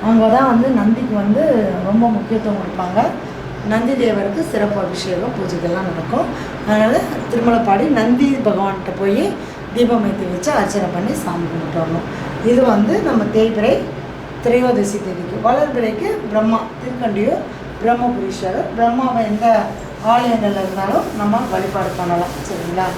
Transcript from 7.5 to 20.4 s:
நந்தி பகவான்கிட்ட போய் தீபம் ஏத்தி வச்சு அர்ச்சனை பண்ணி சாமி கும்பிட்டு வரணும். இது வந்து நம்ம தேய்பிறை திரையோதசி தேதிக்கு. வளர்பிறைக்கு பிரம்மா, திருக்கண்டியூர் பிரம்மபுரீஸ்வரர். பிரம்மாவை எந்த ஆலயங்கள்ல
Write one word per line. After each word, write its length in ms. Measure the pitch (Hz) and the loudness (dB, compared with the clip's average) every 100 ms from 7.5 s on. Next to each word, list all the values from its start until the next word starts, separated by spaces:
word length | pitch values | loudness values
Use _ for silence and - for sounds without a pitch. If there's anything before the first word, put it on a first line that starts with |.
| 233 220 196 311 233 | 2 4 2 4 2
நந்தி 280 | 220 247 277 262 208 | 4 4 4 4 0
பகவான்கிட்ட 460 | 190 196 190 - 180 | 0 -2 -4 -6 -2
போய் 240 | 196 220 392 - - - - 226 | 0 2 0 -4 -10 -12 -6 0
தீபம் 300 | 233 233 202 | 2 4 2
ஏத்தி 160 | 196 185 | -2 -4
வச்சு 180 | 175 294 269 | -4 -2 0
அர்ச்சனை 280 | 202 202 175 | 0 0 -2
பண்ணி 200 | 170 208 - | -2 -2 -2
சாமி 220 | - 170 165 | -4 -4 -4
கும்பிட்டு 320 | 170 151 170 | -4 -4 -2
வரணும். 260 | 160 170 - - - - 220 | -2 -2 -4 -8 -8 -2 4
இது 100 | 247 247 | 4 6
வந்து 200 | 208 214 403 320 | 4 4 2 2
நம்ம 140 | 233 202 220 | 0 2 2
தேய்பிறை 360 | 220 208 226 339 - - - - - - | 2 2 2 2 -2 -8 -12 -12 -12 -4
திரையோதசி 540 | 233 247 247 214 202 208 190 | 0 2 2 2 0 -4 -6
தேதிக்கு. 320 | 175 170 214 220 | -6 -6 0 2
வளர்பிறைக்கு 640 | 269 294 247 220 208 392 440 220 | 2 0 0 -2 -2 -4 -4 -2
பிரம்மா, 300 | 214 220 220 - - | 0 2 0 -2 -10
திருக்கண்டியூர் 640 | 254 247 233 202 233 339 - - - - | -10 -4 -2 0 0 0 -6 -12 -14 -2
பிரம்மபுரீஸ்வரர். 880 | 226 240 247 202 190 - 190 190 - 226 | 0 2 0 -2 -4 -4 -4 -4 -4 0
பிரம்மாவை 440 | 233 247 254 233 214 | 2 2 0 0 0
எந்த 140 | 214 233 214 - - - - 214 | 2 4 2 0 -8 -12 -4 2
ஆலயங்கள்ல 520 | 240 247 220 | 2 4 2